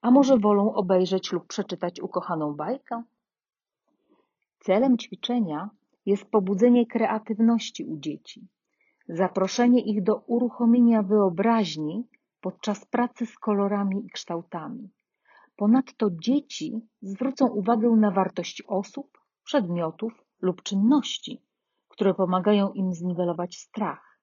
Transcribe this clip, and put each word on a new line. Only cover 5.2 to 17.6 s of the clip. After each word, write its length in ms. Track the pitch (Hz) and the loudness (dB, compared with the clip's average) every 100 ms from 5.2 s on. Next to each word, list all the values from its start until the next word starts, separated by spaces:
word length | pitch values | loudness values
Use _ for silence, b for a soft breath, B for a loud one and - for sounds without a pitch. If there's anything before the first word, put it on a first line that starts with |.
| - 240 190 151 196 _ _ _ - | -6 -4 -2 -4 -8 _ _ _ -4
jest 240 | 196 - | -4 0
pobudzenie 560 | 220 190 196 240 240 240 | -2 0 2 4 4 2
kreatywności 960 | 240 220 220 - 214 226 233 - - | -2 -2 -4 -6 0 2 2 -4 -12
u 140 | 156 156 | -10 -8
dzieci, 500 | 151 151 - - 185 _ _ _ _ _ - | -8 -10 -16 -20 -20 _ _ _ _ _ -12
zaproszenie 720 | 170 185 185 190 - 240 247 | -2 -2 0 -2 2 4 4
ich 220 | 214 208 | 2 -2
do 140 | 190 214 | 0 -2
uruchomienia 880 | - 233 247 - 240 240 233 226 | -2 -2 -2 0 4 6 6 4
wyobraźni 1040 | 190 208 196 170 220 226 185 151 151 190 233 _ _ _ | 4 4 2 2 2 2 0 -4 -6 -6 -10 _ _ _
podczas 440 | 185 185 - 202 | -12 -8 -6 -6
pracy 420 | - - 240 - 226 | -4 -2 -2 -4 -10
z 120 | - | -8
kolorami 680 | - 202 202 202 202 196 208 | -2 0 0 0 -2 -4 -8
i 40 | |
kształtami. 800 | - - 170 170 170 151 - 202 _ _ b b b b - | -16 -10 -10 -8 -12 -12 -14 -16 _ _ b b b b -2
Ponadto 540 | 208 247 254 - 208 | 2 4 2 -2 -2
dzieci 680 | 165 190 277 285 - - 220 - _ | -2 -2 -2 -2 -10 -8 -8 -12 _
zwrócą 440 | 190 196 254 269 254 | -14 -6 -6 0 0
uwagę 420 | - | 0